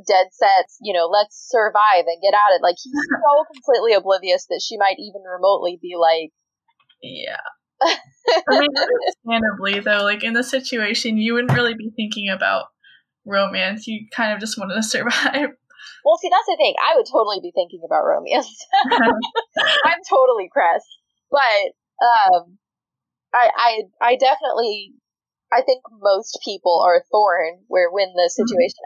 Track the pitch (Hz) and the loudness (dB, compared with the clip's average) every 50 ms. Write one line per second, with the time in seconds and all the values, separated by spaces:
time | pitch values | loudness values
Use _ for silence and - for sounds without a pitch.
0 | 196 - 202 185 185 185 _ - 226 202 196 190 - - _ _ - 208 190 175 | 0 2 2 2 2 0 _ 0 2 4 4 4 2 0 _ _ -8 -4 -2 0
1 | 170 165 185 208 208 - - - - - - 233 214 214 196 208 214 214 202 180 | 0 2 2 0 0 -2 -6 -18 -8 -2 0 0 0 2 2 2 4 4 4 4
2 | 165 165 170 170 175 196 190 208 208 208 190 175 - 175 175 - - 262 262 294 | 2 0 -2 -2 0 2 4 4 4 4 4 4 2 0 -2 -2 -6 -8 -6 -6
3 | 320 349 - - - 294 294 294 311 311 311 262 - - 262 220 190 233 214 196 | -4 -4 -2 0 2 4 4 4 2 -2 -8 -6 -2 0 0 2 2 2 2 2
4 | 180 190 190 185 180 185 180 185 - - 175 151 - - 233 208 202 196 190 - | 2 0 -2 -2 0 0 -2 -2 -2 -4 -8 -8 -8 -8 -4 -2 0 0 0 -2
5 | 208 208 185 202 190 185 180 180 180 196 202 170 170 175 180 170 170 175 180 170 | -8 -16 -18 -16 -14 -12 -6 0 2 2 2 2 0 -4 -6 -8 -10 -10 -2 0
6 | 170 165 165 165 160 151 _ _ _ _ _ _ _ _ _ _ _ _ _ _ | 2 2 2 2 -2 -6 _ _ _ _ _ _ _ _ _ _ _ _ _ _
7 | - - 87 80 - - - - - - - _ _ _ _ - - 330 - - | -20 -18 -16 -14 -12 -10 -10 -12 -12 -14 -18 _ _ _ _ -2 -2 -2 -2 -4
8 | - _ _ _ - - 320 330 - - 269 302 294 294 269 269 - - 494 480 | -10 _ _ _ -2 0 0 0 2 2 2 2 2 0 -2 -2 -2 -2 -2 -2
9 | - - - - _ 226 233 226 220 214 202 185 190 196 202 202 196 208 208 208 | -2 -4 -6 -6 _ -4 -2 -2 -2 -2 -4 -4 -6 -4 -4 -4 -2 -2 0 0
10 | 202 202 208 208 220 226 226 233 254 254 - 262 262 - 254 233 214 202 226 - | 0 -2 -2 -2 -4 -4 -4 -4 -4 -2 -4 -6 -6 -6 -6 -4 -4 -4 -4 -4
11 | - 233 220 214 214 226 233 240 247 247 240 240 240 233 226 220 214 220 - - | -4 -2 -2 -2 0 0 0 0 0 0 0 0 0 -2 -4 -6 -10 -12 -10 -8
12 | 220 208 - 214 202 196 190 190 190 - 196 190 - - _ _ _ _ _ _ | -8 -8 -8 -8 -6 -6 -4 -2 -2 -2 -2 -2 -4 -8 _ _ _ _ _ _
13 | _ _ _ _ _ 208 196 196 196 196 190 190 185 190 208 220 214 233 220 208 | _ _ _ _ _ -4 -2 -2 -2 -2 -2 -4 -4 -4 -6 -8 -10 -10 -10 -12
14 | 214 - - - 233 214 214 196 208 220 - 220 196 190 180 214 220 214 - 220 | -12 -10 -6 -4 -4 -4 -4 -4 -8 -10 -10 -10 -8 -6 -4 -4 -4 -4 -4 -4
15 | - - - - - - - 277 294 - - _ _ _ _ - - - - - | -4 -2 -2 -2 -2 -2 -2 -2 -4 -6 -8 _ _ _ _ -20 -20 -20 -18 -2
16 | - 294 330 - - 359 349 381 480 - 349 285 302 220 - - - 269 330 494 | 0 2 2 2 2 2 2 2 2 0 0 0 0 0 0 0 0 2 2 2
17 | - - - - 220 202 208 185 175 175 - 202 175 170 - 170 165 156 156 156 | 2 2 0 0 0 0 -2 -6 -8 -6 -6 -6 -6 -6 -8 -14 -8 -4 -2 0
18 | - - - - 165 - - 254 247 - - - - - - 392 - - 480 466 | 0 0 0 -2 -2 -2 -2 -2 -2 -4 -10 -20 -6 -2 0 0 0 2 2 2
19 | 233 466 - - - - - 453 453 - - - - - 587 571 554 320 339 349 | 2 2 0 0 -4 -6 -6 -6 -8 -6 -4 -4 -2 0 0 2 2 0 0 -2
20 | - - - 403 508 - - - 185 - - 277 190 170 - - - _ _ _ | -2 0 2 4 4 4 2 0 -4 -4 -2 0 0 2 0 -2 -4 _ _ _
21 | _ _ _ _ _ _ - 285 269 240 214 202 196 180 - _ _ _ _ - | _ _ _ _ _ _ -2 0 2 2 2 0 -2 -4 -6 _ _ _ _ 0
22 | 233 240 240 208 196 190 185 175 170 175 185 _ _ _ _ _ _ _ _ _ | 2 2 4 4 4 4 4 2 0 -4 _ _ _ _ _ _ _ _ _ _
23 | _ _ _ _ _ _ - 240 240 226 - - 233 240 220 220 214 - _ - | _ _ _ _ _ _ 0 2 2 2 2 2 0 0 0 -2 -4 -8 _ -2
24 | - 240 247 - 262 254 277 - 311 262 - - 262 226 214 208 101 - _ _ | 0 2 2 4 4 2 2 2 -2 -2 -2 -2 -2 -4 -4 -8 -12 -18 _ _
25 | _ _ _ _ _ _ _ _ _ _ 220 247 262 269 262 254 - - 226 214 | _ _ _ _ _ _ _ _ _ _ 0 0 2 2 0 -2 -4 -10 -10 _
26 | 202 202 196 196 226 - - - - - 202 190 - 185 175 165 - 180 175 175 | 0 2 2 0 -2 -6 -12 -12 -10 -10 -10 -4 -2 0 2 2 4 4 4 2
27 | - _ - 214 208 196 175 180 165 160 175 185 _ - 180 185 180 170 180 202 | 2 _ 0 2 2 2 2 0 -2 -4 -6 -10 _ -2 0 0 2 2 0 0
28 | 196 185 180 175 175 170 - - 214 240 220 180 170 - - - - | -2 -2 0 0 0 0 0 -2 -4 0 2 2 0 0 -2 -6 -8